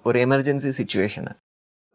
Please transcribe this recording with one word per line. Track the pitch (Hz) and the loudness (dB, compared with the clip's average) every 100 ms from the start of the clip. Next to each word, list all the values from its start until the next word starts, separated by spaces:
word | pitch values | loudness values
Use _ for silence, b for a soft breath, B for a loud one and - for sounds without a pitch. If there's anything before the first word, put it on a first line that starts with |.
ஒரு | 117 120 | 0 2
எமர்ஜென்சி | 123 135 139 139 139 131 | 4 2 2 -2 -2 -4
சிச்சுவேஷனை. | 104 101 104 - - - _ _ _ _ _ | -2 0 -2 -2 -10 -12 _ _ _ _ _